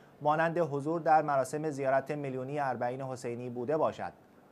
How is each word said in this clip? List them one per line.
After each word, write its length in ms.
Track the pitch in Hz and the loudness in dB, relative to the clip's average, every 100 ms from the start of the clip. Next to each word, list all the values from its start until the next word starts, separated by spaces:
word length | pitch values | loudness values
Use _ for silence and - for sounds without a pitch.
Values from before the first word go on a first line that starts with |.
| - - | -20 -4
مانند 360 | 147 151 165 165 | 0 2 2 2
حضور 420 | 160 143 139 170 | 0 0 -2 0
در 220 | 160 156 | 6 6
مراسم 480 | 151 139 127 151 156 | 6 2 0 -2 -2
زیارت 400 | 135 135 135 131 | -2 2 2 2
میلیونی 500 | 147 139 127 131 147 | -4 -4 -4 -4 -2
اربعین 400 | 139 117 123 131 | -2 0 -2 -4
حسینی 500 | 131 131 127 120 123 | -6 -6 -6 -6 -6
بوده 260 | 120 120 156 | -6 -2 2
باشد.» 360 | 131 101 92 - - - - | 2 0 -8 -10 -20 -20 -20